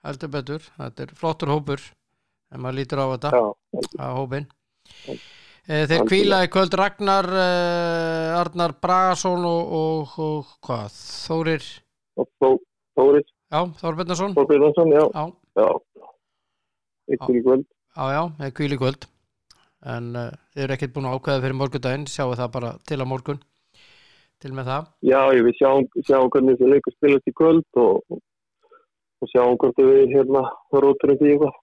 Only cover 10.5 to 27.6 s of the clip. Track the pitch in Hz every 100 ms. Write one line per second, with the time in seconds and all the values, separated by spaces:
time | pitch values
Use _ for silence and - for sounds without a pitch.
10.5 | _ - 120 104 - - - - 165 160
11.5 | 156 - - _ _ _ - 131 _ 131
12.5 | 127 - _ _ - 131 147 143 _ _
13.5 | 156 175 156 170 160 175 170 196 175 139
14.5 | 147 147 147 165 147 151 151 156 _ _
15.5 | - 107 78 _ _ - _ _ _ _
16.5 | _ _ _ _ _ - - 127 123 127
17.5 | 131 143 _ _ - 135 139 170 151 139
18.5 | 123 143 139 131 139 - _ _ _ _
19.5 | _ _ _ 127 120 120 120 117 143 _
20.5 | 147 135 135 135 143 135 131 - 139 131
21.5 | 131 135 135 127 135 139 - 131 120 123
22.5 | 127 117 113 - 143 131 131 127 143 _
23.5 | _ _ _ _ _ _ _ _ _ 139
24.5 | 131 127 135 165 _ - 135 135 131 120
25.5 | - 135 135 135 117 - 135 127 139 131
26.5 | 127 127 143 - - 147 139 - - 160
27.5 | 165